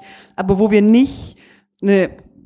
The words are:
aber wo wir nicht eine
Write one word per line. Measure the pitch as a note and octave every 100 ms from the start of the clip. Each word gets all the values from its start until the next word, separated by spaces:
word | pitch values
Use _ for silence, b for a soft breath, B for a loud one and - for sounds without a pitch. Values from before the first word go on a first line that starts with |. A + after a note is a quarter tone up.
| B B B -
aber | F#3+ F#3+
wo | G#3+
wir | G#3
nicht | G#3 A#3 C4+ - - b b b _ _
eine | G3 G3 F3 - _ _